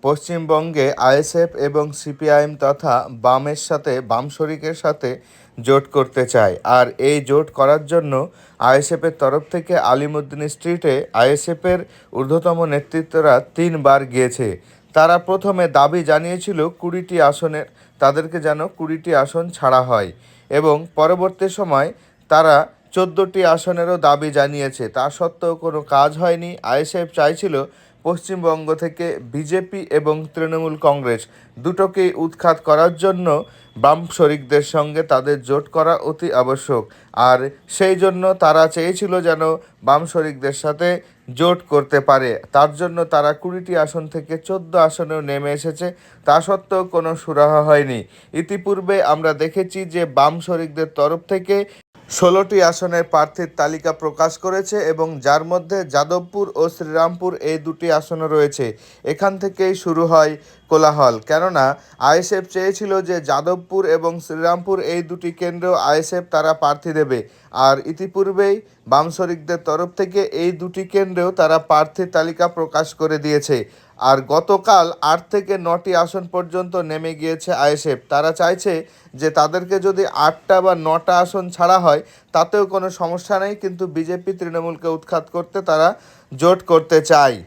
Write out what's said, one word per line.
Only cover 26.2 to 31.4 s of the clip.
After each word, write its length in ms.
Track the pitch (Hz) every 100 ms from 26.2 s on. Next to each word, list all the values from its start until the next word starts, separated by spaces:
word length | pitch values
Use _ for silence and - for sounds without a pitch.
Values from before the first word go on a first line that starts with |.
হয়নি। 280 | 175 170 170 175 -
আইএসএফ 380 | 131 156 180 170 -
চাইছিল 380 | 151 165 196 156 139 _ _ _
পশ্চিমবঙ্গ 640 | - 175 - 190 170 160 156 160
থেকে 240 | 170 165 170 - 123
বিজেপি 480 | 135 151 185 185 202 - 147
এবং 160 | 151 156 156
তৃণমূল 400 | - 160 160 160 156 160
কংগ্রেস 360 | 143 127 117 - _